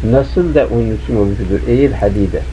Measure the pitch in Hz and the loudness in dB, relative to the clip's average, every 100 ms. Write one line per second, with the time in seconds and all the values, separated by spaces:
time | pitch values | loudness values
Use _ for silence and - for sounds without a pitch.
0 | 110 127 139 - 175 147 123 117 113 110 | 4 2 2 0 2 2 2 0 -2 -4
1 | - 117 101 101 92 95 104 123 139 - | -2 0 0 0 -2 -2 0 2 2 2
2 | 104 101 95 82 - | -2 0 -2 -2 -6